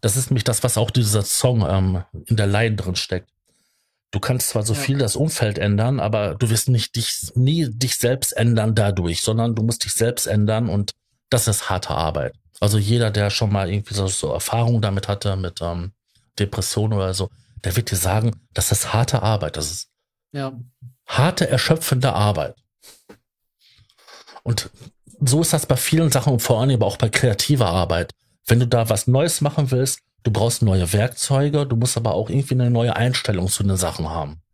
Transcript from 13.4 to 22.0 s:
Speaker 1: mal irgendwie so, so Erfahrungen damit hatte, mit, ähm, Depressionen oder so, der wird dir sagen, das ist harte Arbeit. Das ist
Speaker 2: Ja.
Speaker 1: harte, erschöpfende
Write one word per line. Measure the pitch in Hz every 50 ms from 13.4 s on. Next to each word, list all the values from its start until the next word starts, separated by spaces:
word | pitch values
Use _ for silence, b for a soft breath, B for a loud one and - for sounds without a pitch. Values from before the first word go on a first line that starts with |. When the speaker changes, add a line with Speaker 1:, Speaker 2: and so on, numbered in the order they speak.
| 117 104 101
Speaker 1:
mal | 101 95 85
irgendwie | 98 104 101 - 101
so, | 101 98
so | 92 95 - - - -
Erfahrungen | - - - - 113 117 117 120 113
damit | 107 104 98 98 - -
hatte, | 101 98 - 104 95
mit, | 92 92 87 82 -
ähm, | 82 85 85 85 87 95 - _ _ _ _ _ _ _ _ -
Depressionen | 104 98 - - 98 - - - 107 110 110
oder | 101 95 95 92
so, | 95 95 92 b b b b b b -
der | 92 87
wird | - 113 -
dir | -
sagen, | 92 - 95 92 107 110 120 - - _ _ _
das | - 107 - -
ist | - - - -
harte | 110 120 - - 123 -
Arbeit. | 104 110 101 87 76 -
Das | 73 76 76
ist | 82 - - _ _ _ _ _ _ _ _ _ _
Speaker 2:
Ja. | 143 135 135 131 120 - - _ _ - - _ _ _
Speaker 1:
harte, | - - - 135 170 190 - 175 -
erschöpfende | - 123 - - 160 160 - - - 127